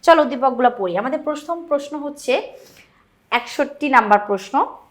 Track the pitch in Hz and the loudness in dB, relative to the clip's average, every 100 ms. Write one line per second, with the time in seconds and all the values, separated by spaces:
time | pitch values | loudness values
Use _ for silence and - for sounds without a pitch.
0 | - 330 285 254 262 240 247 240 190 175 | 6 4 4 2 0 2 0 0 -4 -4
1 | 240 302 302 294 - 339 339 285 285 302 | -4 -4 -6 -8 -6 -10 -4 -4 -4 -10
2 | 285 285 - 269 - - - - _ _ | -10 -10 -2 -2 -2 -16 -20 -20 _ _
3 | _ _ _ 240 247 - 285 - 294 262 | _ _ _ -4 -4 -4 -4 -2 4 4
4 | 220 208 208 202 - 277 453 - _ | 6 2 2 -4 -2 -2 -2 -4 _